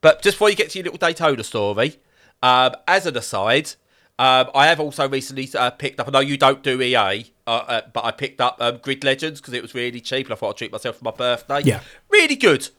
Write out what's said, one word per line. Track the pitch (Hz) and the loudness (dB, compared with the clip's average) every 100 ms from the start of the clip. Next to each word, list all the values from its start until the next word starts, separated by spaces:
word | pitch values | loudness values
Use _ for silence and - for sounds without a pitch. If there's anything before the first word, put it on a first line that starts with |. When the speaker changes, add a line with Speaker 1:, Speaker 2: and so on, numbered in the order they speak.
Speaker 1:
but | 160 151 | 6 6
just | 202 196 | 2 2
before | 214 | 2
you | 208 | 2
get | 147 | -2
to | 190 | -4
your | |
little | 175 156 | -10 -4
Daytona | 170 170 165 131 | -4 0 0 0
story, | - 117 101 104 135 151 _ _ _ _ | -4 -2 -2 0 -2 -4 _ _ _ _
um, | 127 127 127 - - | 2 4 4 0 0
as | 190 180 | 0 0
an | 123 | -6
aside, | 110 101 101 131 151 - _ _ _ - | -6 -4 2 2 0 -14 _ _ _ 0
um, | 131 127 127 | 2 4 2
I | 139 147 | 4 4
have | 160 | 4
also | 151 139 139 | -2 -4 -2
recently, | 135 131 135 131 104 | -2 -6 -10 -8 -2
uh, | 123 | -2
picked | - 143 - | -2 -10 -6
up, | 127 | 0
I | |
know | 135 | 0
you | 139 139 | 0 2
don't | 139 139 | 2 2
do | 143 127 | -2 -2
E | 123 123 | 0 2
A, | 98 101 117 _ - | 0 -2 -8 _ -4
uh, | |
uh, | 117 110 117 - | -4 -2 -6 -6
but | 120 | -6
I | 117 | -6
picked | - 135 _ | -6 -10 _
up, | 123 - | -4 0
um, | 120 123 | -4 -4
Grid | 135 135 | -8 -4
Legends | 139 135 160 147 | -2 -2 -4 -10
'cause | - | -12
it | 123 | -12
was | 117 | -10
really | 123 120 120 | -8 -8 -8
cheap | - 131 127 | -8 -8 -6
and | |
I | 110 | -6
thought | 107 | -8
I'd | 107 | -8
treat | 113 | -10
myself | 110 123 - | -10 -10 -8
for | |
my | 113 | -10
birthday. | - 123 120 - 139 | -4 -4 -4 -4 0
Speaker 2:
Yeah. | 143 110 - - _ | 0 -2 -8 -20 _
Speaker 1:
Really | 311 311 277 | 2 4 2
good. | 208 135 - | 2 2 -2